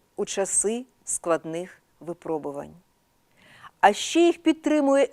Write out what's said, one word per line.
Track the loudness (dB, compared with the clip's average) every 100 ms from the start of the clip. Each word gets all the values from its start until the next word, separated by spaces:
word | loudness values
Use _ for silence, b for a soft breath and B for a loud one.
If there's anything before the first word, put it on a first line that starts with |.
| _ -8
у |
часи | -6 -4 -2 -2 -2 -4 -8 _
складних | -10 -6 -2 -2 -2 -10 -10 -16 _ _
випробувань. | -14 -10 -6 -6 -6 -10 -14 -18 _ _ _ _ _ B B B B B
А | 2
ще | 2 0 4
їх | 4 4
підтримує | 0 0 0 2 4 2 2